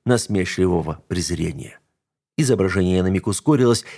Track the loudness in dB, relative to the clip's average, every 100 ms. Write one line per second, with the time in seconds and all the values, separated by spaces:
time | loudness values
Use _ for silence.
0 | 0 0 0 -2 -2 0 0 0 -2 -8
1 | _ -6 -4 -4 -6 -8 -16 -20 _ _
2 | _ _ _ -2 0 2 0 0 2 2
3 | 2 0 -2 -2 0 2 4 2 -2